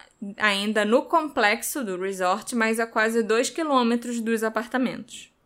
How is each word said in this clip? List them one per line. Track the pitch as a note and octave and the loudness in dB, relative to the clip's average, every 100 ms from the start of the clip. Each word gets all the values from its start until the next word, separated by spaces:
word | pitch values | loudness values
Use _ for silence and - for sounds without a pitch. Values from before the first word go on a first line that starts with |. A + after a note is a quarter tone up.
| - _ G3+ - | -12 _ -14 -2
ainda | G#3 G3 G#3 G#3+ | 0 2 0 0
no | G#3 B3 | 4 2
complexo | - E4 D#4 C#4 G#3 A#3 - D4+ | 4 0 0 2 2 2 -2 -6
do | G#3+ F3+ | -6 -4
resort, | F#3+ F#3+ F3+ G#3 - | -4 -2 0 0 -2
mas | A#3+ A3 A3+ | -2 0 0
a | A#3 | -2
quase | A3+ A3 A#3 | 0 0 2
dois | G#3+ A3 C4+ | 2 2 0
quilômetros | - D#4 C4 A#3 A#3+ A#3+ A#3+ | -2 0 2 4 0 -2 -4
dos | A3 A3+ | -2 0
apartamentos. | A3 A3 A3+ C4 A#3 - - - - _ | -2 -4 -4 -2 -2 -4 -12 -18 -20 _